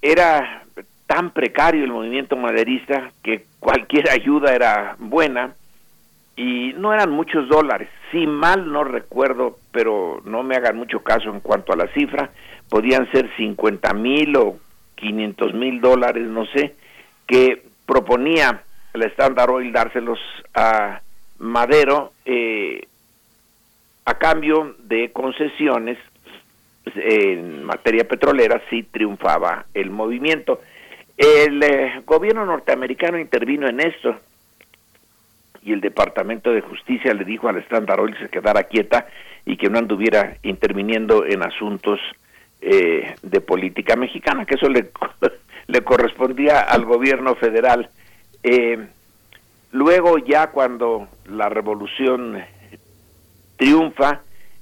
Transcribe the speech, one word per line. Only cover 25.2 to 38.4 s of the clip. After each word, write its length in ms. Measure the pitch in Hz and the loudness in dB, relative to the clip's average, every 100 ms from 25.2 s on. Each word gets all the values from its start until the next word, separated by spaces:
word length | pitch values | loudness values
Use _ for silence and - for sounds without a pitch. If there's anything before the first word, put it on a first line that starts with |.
| 131 127 151 - 147 120 113 123 - _ - - _ _ _ _ - | -6 -4 -6 -2 0 0 -2 -10 -14 _ -20 -20 _ _ _ _ -14
en 720 | 98 113 110 98 87 85 73 | -4 0 2 2 0 -6 -12
materia 420 | 71 - 117 113 113 | -8 -4 0 0 0
petrolera, 560 | 117 139 139 110 120 - | 0 2 4 4 2 -2
si 120 | 117 | -8
triunfaba 840 | - 107 107 101 90 80 87 87 - | -6 -4 -4 -2 -2 0 0 -4 -6
el 160 | 101 95 | -6 -6
movimiento. 720 | 104 110 123 151 156 - 123 - - - - _ - | -4 -6 -4 -2 -2 -2 -4 -6 -20 -20 -20 _ 4
El, 460 | 147 151 151 143 | 8 8 6 4
eh, 400 | 147 139 131 127 | 2 2 0 -4
gobierno 400 | - 156 202 220 | 0 2 2 0
norteamericano 720 | 196 156 - 127 127 131 170 170 | 0 -4 -2 -2 -2 -4 -4 -4
intervino 500 | 147 123 113 147 135 | -2 -2 -2 -2 -2
en 120 | 123 | 0
esto, 360 | 165 - 127 110 _ _ _ _ _ _ _ _ _ _ _ _ _ - 104 | -2 -2 -4 -6 _ _ _ _ _ _ _ _ _ _ _ _ _ -14 -6
y 60 | |
el 80 | 104 | -4
Departamento 720 | 101 - 101 - 95 113 120 | -4 -2 -2 -2 -6 -4 -2
de 80 | 113 | -2
Justicia 520 | - - - 123 131 | -4 -12 -8 -4 -2
le 120 | 101 | -4
dijo 240 | 95 110 120 | -6 -6 -6
a 40 | |
la 60 | 95 | -6
Standard 400 | - 113 101 95 | -4 -4 -2 -2
Oil 160 | 107 | -2
que 80 | 107 | -4
se 60 | - | -10
quedara 340 | - | -4